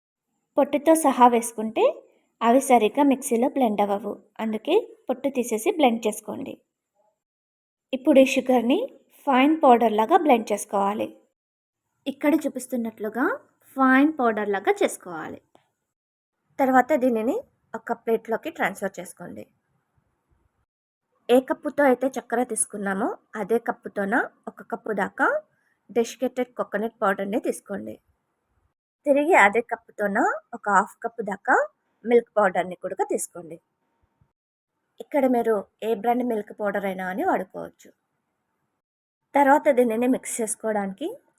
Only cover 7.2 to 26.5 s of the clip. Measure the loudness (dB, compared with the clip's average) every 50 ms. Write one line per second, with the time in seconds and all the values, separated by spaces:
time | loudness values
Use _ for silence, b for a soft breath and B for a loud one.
7.2 | _ _ _ _ _ _ _ _ _ _ _ _ _ _ -10 -2 0 4 6 6
8.2 | 6 6 2 0 0 0 0 0 2 0 0 -2 -2 -6 -10 -18 _ _ _ _
9.2 | _ 0 2 4 4 2 2 4 6 6 6 6 4 2 2 0 2 2 2 4
10.2 | 4 4 2 2 2 -2 -4 -6 -4 -4 -2 -2 0 -2 -2 -4 -6 -8 -10 -16
11.2 | _ _ _ _ _ _ _ _ _ _ _ _ _ _ _ _ _ -10 -8 -2
12.2 | 0 2 2 2 0 -4 -8 -8 -10 -8 -8 -6 -6 -8 -10 -10 -10 -8 -4 -4
13.2 | -4 -4 -4 -6 -12 _ _ _ _ _ -2 2 4 4 6 6 4 4 2 0
14.2 | 0 0 0 0 -2 -2 -4 0 0 0 0 2 0 -2 -2 -8 -14 -14 -12 -12
15.2 | -12 -12 -14 -18 _ _ _ _ _ _ _ _ _ _ _ _ _ _ _ _
16.2 | _ _ _ _ _ _ _ -2 0 2 4 2 2 2 0 0 0 0 0 -2
17.2 | -2 -4 -4 -6 -8 _ _ _ _ _ -18 -14 -10 -10 -10 -6 _ -2 -2 -2
18.2 | -2 -4 -6 -6 -6 -10 -6 -4 -4 -4 -4 -6 -8 -8 -8 -10 -14 -16 -18 -18
19.2 | -18 -18 -16 -18 -20 -20 _ _ _ _ _ _ _ _ _ _ _ _ _ _
20.2 | _ _ _ _ _ _ _ _ _ _ _ _ _ _ _ _ _ _ _ _
21.2 | _ 2 2 2 2 0 -6 -8 -8 -6 -2 2 2 2 2 2 -2 -4 -6 -8
22.2 | -8 -4 -4 -4 -4 -2 -4 -6 -6 -6 -8 -6 -6 -4 -4 -2 -4 -4 -6 -10
23.2 | _ _ -10 -10 -2 -2 -2 -2 -2 -4 -8 -8 -12 -10 -6 -6 -4 -2 0 -2
24.2 | -2 -4 -10 _ _ -18 -18 -18 -12 -12 -12 -10 -6 -6 -4 -4 -4 -4 -2 -2
25.2 | 0 0 0 -2 -6 _ _ _ _ _ _ _ _ -4 -2 -2 -2 -2 -4 -6
26.2 | -6 -6 -4 -6 -8 -6